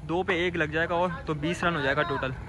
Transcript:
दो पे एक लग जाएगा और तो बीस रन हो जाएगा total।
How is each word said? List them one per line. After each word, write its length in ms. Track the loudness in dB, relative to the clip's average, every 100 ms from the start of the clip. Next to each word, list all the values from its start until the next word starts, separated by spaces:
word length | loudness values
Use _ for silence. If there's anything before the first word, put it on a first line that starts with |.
दो 180 | -2 -2
पे 120 | 2 2 0
एक 100 | 0
लग 160 | 0
जाएगा 240 | 0 0 2
और 140 | 0 -2 -4
तो 80 | -2
बीस 280 | -2 0
रन 100 | 0 2
हो 60 |
जाएगा 200 | 2 2
total। 300 | 2 0 -2 -4